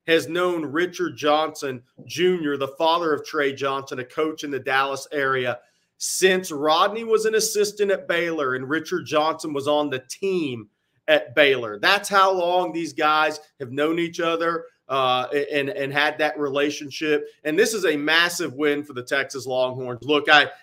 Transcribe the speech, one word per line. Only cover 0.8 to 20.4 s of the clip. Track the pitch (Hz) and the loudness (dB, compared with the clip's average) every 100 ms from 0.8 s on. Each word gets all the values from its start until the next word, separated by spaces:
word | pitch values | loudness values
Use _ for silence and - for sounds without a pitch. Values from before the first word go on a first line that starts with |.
| 175 175 170 117 | -2 -2 -6 -2
Johnson | 147 151 156 151 139 127 - - 127 | 2 2 2 -4 -8 -8 -14 -20 -12
Junior, | 131 180 180 147 139 | 0 2 2 0 -2
the | 135 - | -4 0
father | 160 170 165 | 2 2 0
of | 143 | -2
Trey | 151 156 139 | -2 -2 -2
Johnson, | 123 139 135 131 127 | -2 -4 -4 -6 -10
a | |
coach | 123 - 156 156 | -8 -4 -4 -4
in | 147 | -6
the | 131 | -6
Dallas | 127 131 139 135 - | 0 0 0 -2 -6
area, | 151 135 131 123 110 _ _ _ _ | -2 0 0 -2 -6 _ _ _ _
since | - - 190 185 185 | -8 2 2 2 -2
Rodney | 147 151 160 202 220 | -2 2 4 2 0
was | 226 214 | 0 2
an | 214 220 | 2 0
assistant | 214 208 202 - 202 | 0 0 -2 0 0
at | 185 190 | 0 0
Baylor | 170 170 160 135 127 | -2 0 -2 -2 -2
and | 131 | -2
Richard | 156 156 180 123 | -4 -2 -6 -2
Johnson | 151 156 156 165 | 0 2 0 -6
was | 139 131 | -4 0
on | 147 147 | 0 0
the | 127 - | -4 -8
team | - 196 185 143 120 101 _ _ _ - | -6 -2 -2 -2 -6 -12 _ _ _ 2
at | 147 147 | 2 2
Baylor. | 139 143 131 113 104 | 4 4 4 -2 -2
That's | 170 202 202 | 2 2 2
how | 196 190 | 4 4
long | 185 175 180 170 | 4 2 2 0
these | 160 160 | -4 -6
guys | 131 151 156 156 151 - - | 0 2 4 2 -2 -12 -14
have | 127 | -8
known | 135 151 165 | -2 0 0
each | 170 170 | -4 -2
other, | 170 165 170 165 - _ - | -2 0 -2 -4 -8 _ -4
uh, | 135 127 127 127 143 143 | 0 2 0 0 -2 -2
and, | 147 139 | -2 -2
and | 135 139 | -4 -2
had | 143 151 151 | 0 0 2
that | 151 151 | -2 0
relationship. | 147 139 147 147 147 - 156 147 - - | -2 0 0 -2 -10 -6 0 0 -2 -8
And | 151 160 | -2 2
this | 240 | 2
is | 220 | 2
a | 175 151 | 0 0
massive | 147 165 175 175 156 | 2 4 4 0 -6
win | 127 147 143 | 0 0 0
for | 143 | -4
the | 123 | -10
Texas | 123 139 131 135 120 | -2 -2 -2 -6 -4
Longhorns. | 127 127 127 123 120 | 0 0 -2 -8 -8
Look, | 127 147 147 | 0 2 6
I, | 151 | 6